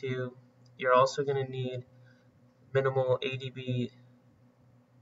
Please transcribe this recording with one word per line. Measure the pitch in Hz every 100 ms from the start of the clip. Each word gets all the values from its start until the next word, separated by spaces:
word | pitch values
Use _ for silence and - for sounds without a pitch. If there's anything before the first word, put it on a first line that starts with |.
to. | 135 127 127 - - _ - -
You're | 127
also | 127 135 -
gonna | 139 139 131
need | 131 127 127 - - - - _ _ _ _ _
minimal | 135 135 131 127 123
A | 131 131
D | 131
B | 131 127 123 117 - - - _ _ _ _ _ - _ _